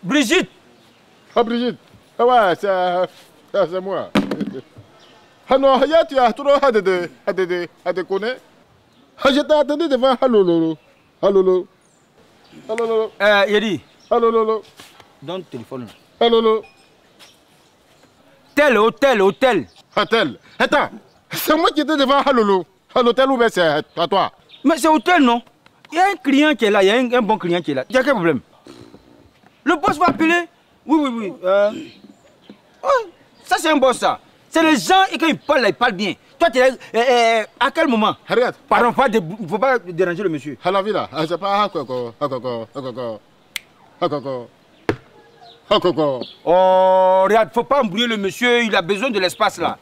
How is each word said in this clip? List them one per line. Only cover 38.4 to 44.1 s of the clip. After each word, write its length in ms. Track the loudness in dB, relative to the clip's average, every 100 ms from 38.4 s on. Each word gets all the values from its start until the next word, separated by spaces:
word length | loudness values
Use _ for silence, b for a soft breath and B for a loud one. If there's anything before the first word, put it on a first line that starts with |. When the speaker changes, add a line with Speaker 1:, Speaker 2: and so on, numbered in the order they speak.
| -2 -4 _
Speaker 1:
Pardon, 240 | 2 2
faut 80 | 2
pas 80 | 0
dé-, 120 | 0 -4 -10 -8
faut 120 | -2
pas 180 | 0 0
déranger 440 | -4 -2 -2 -2
le 60 | -4
monsieur. 280 | -4 -10 -6
Speaker 2:
À 80 | -2
la 100 | -2
vie, 100 | -2
là. 180 | -4 -4
Ah, 140 | -6 -6
c'est 100 | -4
pas, 260 | -2 -2
ah, 60 | -2
quoi, 160 | -4 -8
quoi, 280 | -8 -8 -8
ah, 80 | -6
quoi, 120 | -6
quoi, 280 | -6 -8 -10 -12
ah, 60 |
quoi, 120 | -12
quoi. 260 | -10 -10 -12 _ _ _ -16 _ _ _ _
Ah, 80 |
quoi, 120 | -4